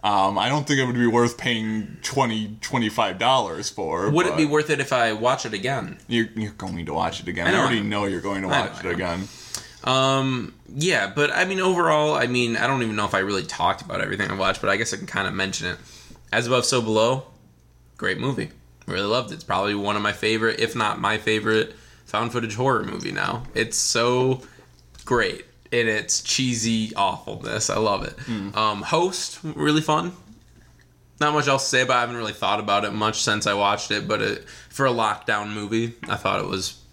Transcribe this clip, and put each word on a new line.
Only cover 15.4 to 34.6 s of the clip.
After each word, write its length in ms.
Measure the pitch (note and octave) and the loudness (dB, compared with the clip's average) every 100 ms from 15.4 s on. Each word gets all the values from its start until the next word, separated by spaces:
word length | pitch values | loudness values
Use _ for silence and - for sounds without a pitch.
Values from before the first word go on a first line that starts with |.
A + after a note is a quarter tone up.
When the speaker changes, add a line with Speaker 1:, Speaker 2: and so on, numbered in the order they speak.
| F#2+ F#2 F2+ | -2 -2 -6
Speaker 2:
it. 120 | - - - - - - | -8 -12 -20 -20 -20 -4
As 140 | A2 A#2+ | -2 2
Above, 180 | B2 | 2
So 160 | A#2+ B2+ | 2 0
Below, 440 | A2+ G#2+ A#2 C3 - - - _ _ _ - - | 2 4 4 2 -4 -20 -20 _ _ _ -20 -6
great 200 | G2 F#2+ | -4 -2
movie. 300 | C3 C3 - - - - - | -2 -4 -6 -12 -20 -18 -8
Really 200 | F2+ G2+ | -4 0
loved 240 | A#2+ A2+ | 0 -2
it. 40 | |
It's 100 | - | -12
probably 300 | - F#2 G2+ | -4 -2 0
one 200 | G2+ G2+ | 0 0
of 60 | G#2 | 0
my 100 | G#2 | 0
favorite, 460 | G2+ G#2+ A2 A2+ A2 | 0 0 2 0 0
if 160 | A2+ | -2
not 260 | A#2+ G#2+ - | 0 -2 0
my 180 | G2 A2 | 0 0
favorite, 560 | G#2+ A2 G#2+ A2 - - - - - | 0 0 2 2 0 -6 -20 -20 -6
found 260 | G#2 A#2 | -2 -2
footage 220 | B2 A2+ | -2 -4
horror 280 | G#2+ C3+ A#2 | 0 2 2
movie 300 | - - F#2 | 0 -6 -6
now. 300 | F#2+ F#2 A#2 - | -2 -2 -4 -6
It's 220 | A2+ A2+ - | -4 -2 -2
so 640 | - A2+ A#2+ B2+ C3 C3 - - - - - - | 0 2 2 2 2 0 -6 -20 -20 -20 -20 -20
great 400 | - A#2+ G2 - - - - | 0 2 2 -2 -14 -20 -2
in 160 | A#2+ A2+ | 0 2
its 360 | G#2+ - - | 0 0 -4
cheesy 680 | - - B2+ A#2 A2+ A2+ A2 G#2 | 0 0 0 0 0 0 0 0
awfulness. 720 | G2 - - G#2+ A2+ G#2+ - | 0 0 -8 -8 -6 -2 0
I 80 | - | 2
love 280 | A2 F#2+ | 2 0
it. 120 | - - | -4 -10
Speaker 1:
Mm. 360 | B2 A2 G2 G#2 | -8 -6 -4 0
Speaker 2:
Um, 260 | A2 G2+ | 0 0
Host, 580 | - D#3+ F#3 F#3 - - | 0 2 2 -2 -8 -8
really 400 | D#3 D#3 D3+ D#3 | -10 0 2 2
fun. 300 | D#3 D#3 F3 F#3 - - - - - - - _ _ - | 2 0 0 -10 -20 -20 -20 -20 -20 -20 -20 _ _ 0
Not 140 | D3+ | 2
much 120 | D3+ C#3 | 4 4
else 180 | C3+ | 2
to 40 | - | 4
say 140 | B2+ | 2
about 120 | B2+ | 4
it. 40 | B2 | 4
I 20 | |
haven't 160 | A#2+ A#2+ | 2 -2
really 160 | A2 | -6
thought 260 | - F#2+ G#2 | -2 0 0
about 280 | G#2 G2+ G#2 | 2 2 2
it 60 | |
much 280 | G#2+ G#2+ A2 | 0 0 2
since 240 | - G#2 G#2 | 0 2 2
I 60 | |
watched 380 | G2+ G2+ G#2 - | 2 2 0 0
it, 180 | G#2 - | -2 0
but 140 | G#2+ | 0
it, 260 | G#2 - - - | 0 -2 -8 -20